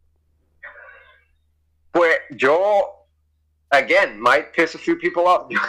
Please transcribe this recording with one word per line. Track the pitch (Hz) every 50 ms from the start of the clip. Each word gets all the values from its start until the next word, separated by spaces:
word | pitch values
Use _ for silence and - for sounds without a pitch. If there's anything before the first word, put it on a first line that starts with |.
| _ _ _ _ _ _ _ _ _ _ _ _ - - - - - - - - _ _ _ _ _ _ _ _ _ _ _ _ _ _ _ _ _ _
Pues | - 170 170 165 156 - - -
yo, | 139 - 127 135 151 170 196 208 208 196 - - - - _ _ _ _ _ _ _ _ _ _ _ _ _ -
again, | 143 139 127 120 165 190 196 135 104 104
might | 117 123 135 151 - -
piss | - 170 165 160 -
a | 156
few | - 170 170 170
people | 165 175 - 170
off. | 175 180 180 - -
<laughs> | 131
Yo, | 120 - -